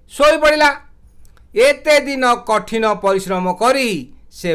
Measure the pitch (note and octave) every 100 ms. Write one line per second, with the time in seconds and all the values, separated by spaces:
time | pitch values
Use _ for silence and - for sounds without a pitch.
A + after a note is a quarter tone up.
0 | _ - D4 D#4 D4+ D4+ D4 C#4 - -
1 | - - - - _ G3 C4 C#4+ D#4 D4
2 | C4 C4+ B3+ A#3+ - G#3+ G#3 A3+ A3 G3+
3 | G3 G3 F#3 F#3 F3+ F3 A#3 C#4 B3 F3
4 | B2+ - - - F3+